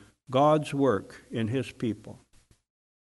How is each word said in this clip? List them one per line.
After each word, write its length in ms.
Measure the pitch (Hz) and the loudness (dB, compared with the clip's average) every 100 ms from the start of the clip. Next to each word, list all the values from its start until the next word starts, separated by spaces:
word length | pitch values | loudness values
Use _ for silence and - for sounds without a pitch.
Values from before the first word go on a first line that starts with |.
| - _ - | -20 _ -2
God's 420 | 131 151 156 139 | 2 4 4 0
work 540 | 139 135 98 - - - | 0 2 2 -2 -20 -10
in 180 | 120 110 | -4 -2
his 220 | 131 - | -4 -6
people. 480 | - 117 104 - - _ _ _ _ _ _ _ _ _ | -6 -4 -4 -10 -20 _ _ _ _ _ _ _ _ _